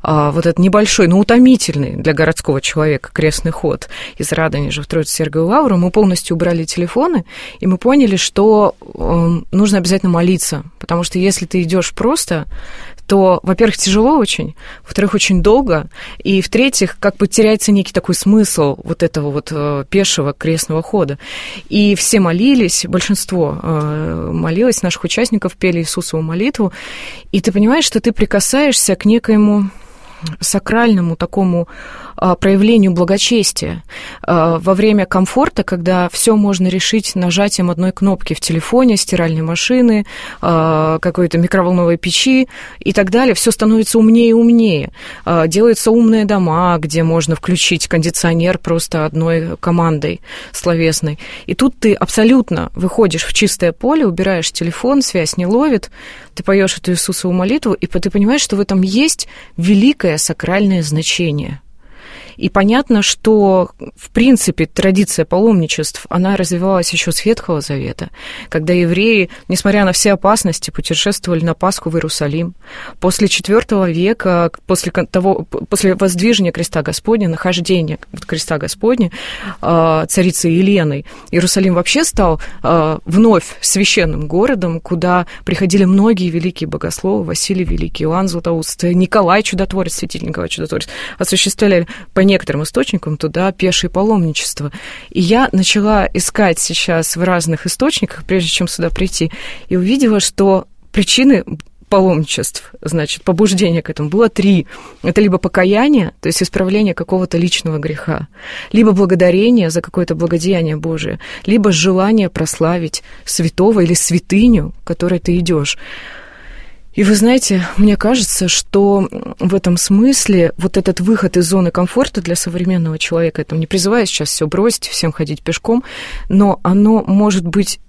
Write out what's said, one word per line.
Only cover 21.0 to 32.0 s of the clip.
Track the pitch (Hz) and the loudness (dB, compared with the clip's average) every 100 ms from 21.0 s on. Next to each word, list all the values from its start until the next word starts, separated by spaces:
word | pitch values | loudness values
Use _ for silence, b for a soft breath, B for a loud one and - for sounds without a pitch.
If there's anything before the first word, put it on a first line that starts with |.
| 143 139 B B B 190 B | -2 -4 B B B -16 B
И | 208 208 196 | 2 2 2
все | - 220 | 2 2
молились, | 180 170 247 262 185 - 175 | 2 2 2 4 2 -2 -2
большинство, | 180 - 196 - 185 147 151 | -2 0 -2 -2 -2 -2 -2
э, | - 156 151 151 160 160 160 | -4 -2 -2 -4 -6 -6 -4
молилось, | 165 165 165 247 - | -4 -2 2 2 2
наших | 180 - | -2 -4
участников | 175 - 240 214 185 - | -4 -2 -2 -2 -4 -2
пели | 185 170 | -2 -2
Иисусову | 160 - - 160 | -4 -6 -6 -6
молитву, | 160 170 240 285 196 B B B B B B | -4 -2 -4 0 -4 B B B B B B
и | 190 | -2
ты | 233 | 0
понимаешь, | 196 214 294 | 2 2 2
что | - 220 | 0 0
ты | 233 | -2
прикасаешься | - 214 202 - 262 294 240 - 190 | 0 0 2 2 2 2 2 0 0
к | |
некоему | 208 233 226 214 208 208 196 B B B B B 165 151 | 2 2 2 2 4 2 -2 B B B B B -12 -6
сакральному | - 202 - 226 233 196 175 165 | -4 -2 0 2 4 2 0 -2
такому, | 175 - 190 175 170 B B B | -4 0 0 0 -4 B B B